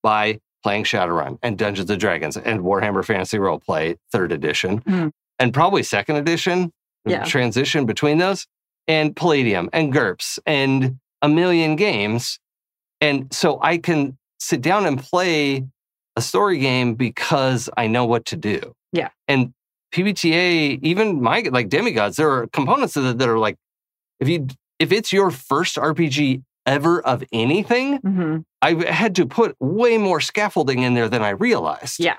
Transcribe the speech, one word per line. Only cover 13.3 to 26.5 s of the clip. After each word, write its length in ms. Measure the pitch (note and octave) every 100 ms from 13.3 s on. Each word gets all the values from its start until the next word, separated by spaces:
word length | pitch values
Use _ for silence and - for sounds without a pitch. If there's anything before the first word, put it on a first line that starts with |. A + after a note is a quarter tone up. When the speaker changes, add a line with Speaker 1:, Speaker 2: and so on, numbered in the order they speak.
Speaker 1:
so 260 | - F3 C3+
I 160 | D#3 E3+
can 400 | E3+ D#3 C#3 C3 _ _
sit 200 | - D3+
down 260 | D3 G3+ F#3
and 120 | C3
play 680 | - F3+ F3+ D#3 C#3+ C3+ C3 _ _ _ _ -
a 40 |
story 380 | A#2+ F#3 G3+ E3
game 360 | C3+ B2+ B2
because 720 | A#2 B2 - - D3 C3+ B2+ - -
I 100 | A2+
know 180 | A#2+ A#2+
what 180 | A#2 -
to 100 | F2
do. 380 | G#2 D2+ - - _
Speaker 2:
Yeah. 160 | F3 - _ -
Speaker 1:
And 240 | C3+ B2+ _ _ _ _
P 100 | -
B 100 | G3
T 220 | F#3+ E3
A, 440 | D#3+ F3+ E3+ D3 B2+
even 400 | D#3 F3+ A3 D#3
my, 180 | A#2+ D3+ G#3
like, 160 | B2+ G#2+
Demigods, 480 | C#3+ A#3 A2+ G#2 -
there 140 | D#3
are 160 | C3 A#2
components 480 | - C#3 B3 A3 D3
of 80 | B2+
it 120 | A#2+
that 100 | B2+
are 100 | A2+
like, 180 | G#2+ - _ _ _ _ _ _
if 80 | C3+
you, 200 | E3+ C3 - _ _
if 120 | -
it's 200 | G3 -
your 180 | G3 F#3+
first 480 | E3 - C#3 F3+ -
R 140 | C#3+
P 140 | D#3 D#3+
G 340 | C3+ C#3+ C3 -